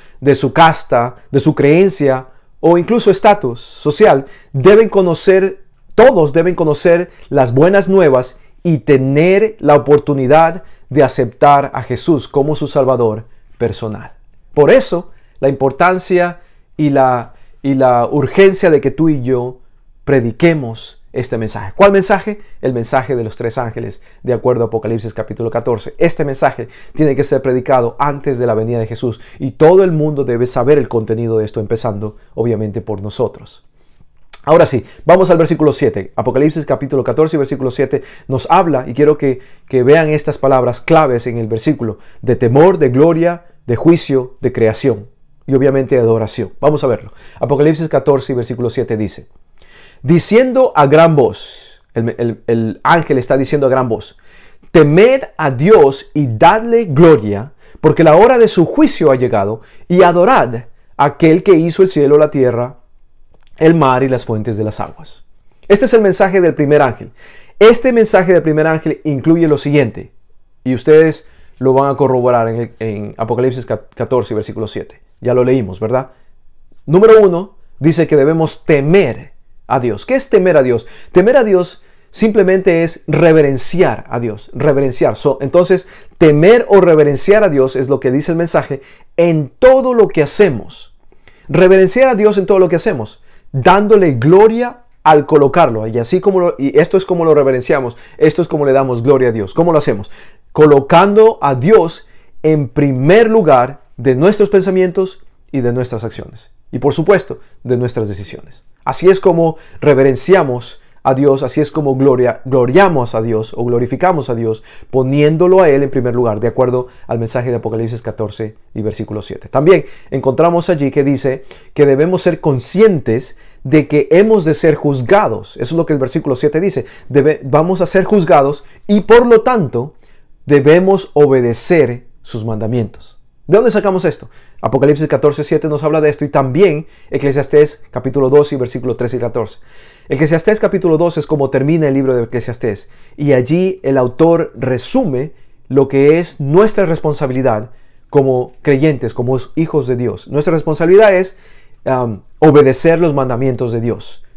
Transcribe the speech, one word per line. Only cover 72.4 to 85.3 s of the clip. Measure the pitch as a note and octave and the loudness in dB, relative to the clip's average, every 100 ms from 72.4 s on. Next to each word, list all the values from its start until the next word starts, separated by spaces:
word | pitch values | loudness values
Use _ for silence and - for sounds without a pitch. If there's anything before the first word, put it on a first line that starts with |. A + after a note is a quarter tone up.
| A2+ | -2
en, | A2+ | -4
el, | A#2 - | -8 -8
en | A2+ G#2 G#2 - | -8 -8 -10 -8
Apocalipsis | A2+ A2+ B2+ B2 A2 | -6 -2 -4 -4 -8
catorce, | A2+ - - A#2+ B2+ G#2+ | -10 -10 -12 -4 -4 -4
versículo | G#2+ - G#2+ G#2+ | -6 -8 -10 -10
siete. | G#2 - - _ _ | -10 -14 -18 _ _
Ya | A#2+ | -4
lo | B2 | 0
leímos, | B2+ C3 F#2+ F#2 | 0 -2 -4 -8
¿verdad? | A2 B2+ - _ - _ - - - - - | -4 -4 -6 _ -20 _ -20 -20 -20 -16 -2
Número | E3+ A3+ A3 | 4 6 6
uno, | G3 E3+ G3+ - - - | 4 0 -6 -16 -20 -4
dice | D3 E3 D#3 | 0 0 2
que | |
debemos | D3+ C#3+ E3 D#3 - | 2 2 0 -2 -4
temer | - D3 C#3 G3 C#3+ G#2+ - - - - - | -2 0 2 2 0 -4 -14 -20 -20 -18 -4
a | C3 | -2
Dios. | A#2+ G#2 - | -2 -6 -4
¿Qué | |
es | C4 - | -4 0
temer | G3+ F#3 D#3 | 0 2 2
a | |
Dios? | B2+ A#2 - - - | 2 -2 -6 -18 -2
Temer | F3+ G#3 C4+ | 2 4 2
a | |
Dios | A3 F3+ F3 - - - _ | 2 0 -2 -10 -20 -20 _
simplemente | - A3 G#3 F#3 F#3+ F#3 E3 | -2 0 2 2 2 2 0
es | E3 - - | -2 -6 -4
reverenciar | D3 E3 D#3+ C#3+ C3 - E3+ D#3 G#2+ - | 2 4 4 2 -2 -4 0 0 -2 -8
a | A#2+ | -8
Dios, | A#2 G2+ - | -8 -10 -12
reverenciar. | - D3 C#3 C3+ - C#3+ G#2+ | -4 0 0 -2 0 -2 0
So, | D3 | -2